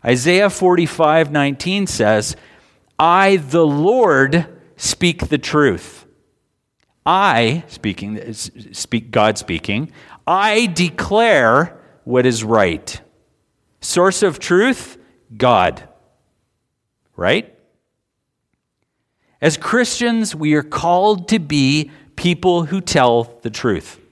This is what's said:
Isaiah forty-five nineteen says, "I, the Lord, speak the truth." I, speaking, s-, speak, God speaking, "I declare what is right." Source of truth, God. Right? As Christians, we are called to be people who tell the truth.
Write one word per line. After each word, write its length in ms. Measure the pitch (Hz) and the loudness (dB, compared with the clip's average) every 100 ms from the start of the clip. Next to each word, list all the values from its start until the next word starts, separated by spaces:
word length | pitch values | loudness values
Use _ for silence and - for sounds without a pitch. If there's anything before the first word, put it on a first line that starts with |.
| 117 | 0
Isaiah 440 | 123 143 185 202 | 0 2 2 2
forty-five 800 | - 180 175 165 - 156 160 151 | 2 2 2 0 0 2 2 0
nineteen 560 | 147 139 139 180 196 190 | 0 -2 -4 -6 -4 -4
says, 480 | - 107 110 104 - - _ _ _ _ - | 0 2 2 -2 -12 -20 _ _ _ _ -2
"I, 380 | 160 180 190 196 | 2 4 4 2
the 280 | 139 165 160 | 0 2 2
Lord, 840 | 143 175 247 214 139 135 170 165 - _ _ | 2 2 2 2 4 2 0 -2 -14 _ _
speak 540 | - - 180 - - | -10 -2 -2 -2 -4
the 80 | 147 | -4
truth." 680 | - 151 139 90 - - _ _ _ _ _ _ _ _ _ _ 147 | -2 2 2 0 -10 -20 _ _ _ _ _ _ _ _ _ _ -2
I, 580 | 185 196 117 117 165 - | 2 2 2 0 -2 -8
speaking, 500 | - 107 90 101 107 | -8 -8 -6 -10 -12
s-, 320 | 117 110 - 120 110 | -12 -14 -14 -16 -20
speak, 400 | 98 - 117 120 | -14 -6 -6 -2
God 260 | 113 107 110 | 2 2 0
speaking, 540 | - 82 - 104 151 - - - - | -6 -8 -6 -6 -8 -14 -20 -12 -4
"I 400 | 185 214 214 233 | 0 0 0 0
declare 1120 | 160 175 - - 202 233 165 117 127 170 - _ _ | -2 -4 -4 -2 0 2 4 4 2 0 -8 _ _
what 220 | - 123 127 | -2 2 2
is 180 | 113 | 0
right." 560 | 107 113 95 82 - - _ _ _ _ _ _ _ _ | 0 2 2 -2 -10 -18 _ _ _ _ _ _ _ _
Source 440 | - 180 185 185 | -4 2 2 2
of 160 | 196 147 | -2 -2
truth, 580 | - 180 247 247 - - _ _ _ 110 | 0 2 2 -2 -8 -20 _ _ _ 0
God. 460 | 123 110 87 - - _ _ _ _ _ _ _ _ _ _ _ _ - | 2 4 2 -2 -20 _ _ _ _ _ _ _ _ _ _ _ _ -4
Right? 380 | 87 170 226 _ _ _ _ _ _ _ _ _ _ _ _ _ _ _ _ _ _ _ | 0 0 -4 _ _ _ _ _ _ _ _ _ _ _ _ _ _ _ _ _ _ _
As 160 | 151 151 | -2 -2
Christians, 760 | - 233 240 - 240 226 220 156 | -4 -2 -2 -4 -4 -2 -4 -4
we 180 | 151 | -2
are 100 | 151 | -2
called 640 | 147 151 170 180 202 202 175 | -2 -6 -2 0 0 -2 -2
to 100 | 220 | -4
be 520 | 147 147 135 147 147 - - - | -2 0 0 0 -4 -14 -20 -4
people 500 | 175 170 185 175 156 | -2 0 0 0 -2
who 140 | 190 | -6
tell 580 | 180 151 123 117 117 - | -2 2 4 2 -2 -10
the 80 | 117 | -12
truth. 500 | - 120 92 - - _ | -4 -2 -2 -6 -20 _